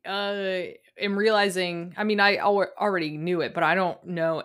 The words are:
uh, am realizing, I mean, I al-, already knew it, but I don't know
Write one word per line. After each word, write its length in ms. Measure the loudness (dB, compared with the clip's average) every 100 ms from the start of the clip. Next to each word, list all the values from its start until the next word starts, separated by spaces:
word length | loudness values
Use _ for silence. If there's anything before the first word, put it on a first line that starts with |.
uh, 720 | -8 -6 -4 -4 -4 -4 -6 -12 _ -6
am 160 | -2 2
realizing, 760 | 4 4 2 0 -2 -4 -8 -4
I 80 |
mean, 160 | 0 2
I 160 | 4 4
al-, 300 | 2 2 0 -2
already 380 | -2 0 -2 -4
knew 240 | -2 0
it, 140 | 0
but 80 | 0
I 120 | 2
don't 300 | 2 0 -4
know 380 | -8 -2 -2 -2